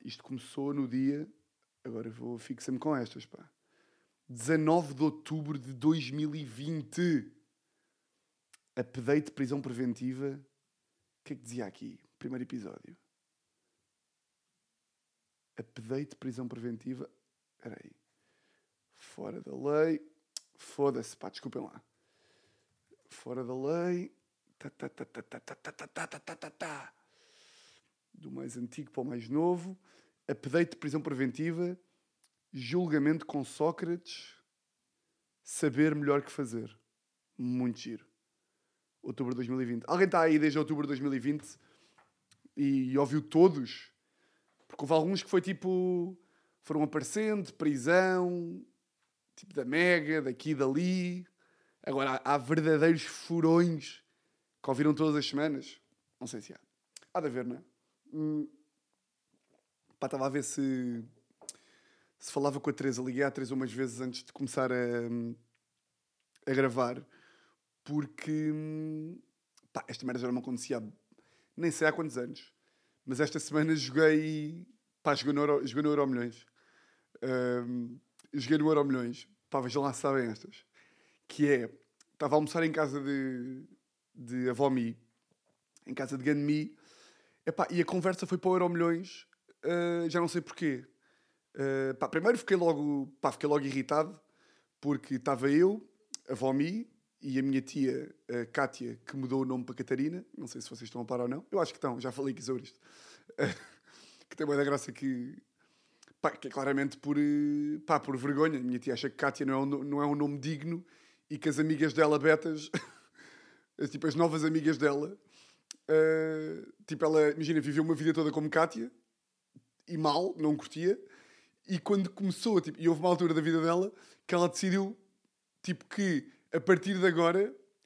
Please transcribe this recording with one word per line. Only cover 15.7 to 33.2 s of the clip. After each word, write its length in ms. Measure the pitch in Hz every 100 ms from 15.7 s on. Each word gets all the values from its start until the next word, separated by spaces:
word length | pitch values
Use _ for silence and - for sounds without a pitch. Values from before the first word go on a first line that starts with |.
| - 113 135 147
de 60 | -
prisão 320 | 131 120 123
preventiva. 600 | 120 120 113 127 131 143 _ _ _ _
Espera 260 | _ 117 -
aí. 80 | - _ _ _ _ _ _ _ _ _ _ _
Fora 440 | - - 104 -
da 140 | -
lei. 500 | 131 139 151 160 151 - _ _ - - _
Foda-se, 600 | - - 139 120 113 -
pá, 120 | 95
desculpem 340 | - - 127
lá. 180 | - - _ _ _ _ _ _ _ _ _ _ _ _ _
Fora 340 | - 123 123
da 100 | 123
lei. 600 | 127 135 170 175 180 - - _ _ _ _
Tá, 120 | 139
tá, 180 | - 143
tá, 160 | -
tá, 180 | 156 117
tá, 180 | - 127
tá, 140 | -
tá, 180 | - -
tá, 340 | - - - -
tá, 120 | 151
tá, 180 | - 160
tá, 140 | 151
tá. 440 | - 165 143 - _ _ _ _ _ _ _ - _ _ _ _
Do 180 | - 151
mais 260 | 131 135 120
antigo 340 | 120 - 139
para 120 | -
o 20 |
mais 240 | 127 123 113
novo. 500 | 143 175 180 180 185 _ _ _ _ -
Update 420 | 143 131 156 165
de 60 | -
prisão 240 | 151 151
preventiva. 800 | 147 135 135 - 165 165 175 180 _ _ _ _ _ _ _
Julgamento 760 | 135 120 175 175 151 143 156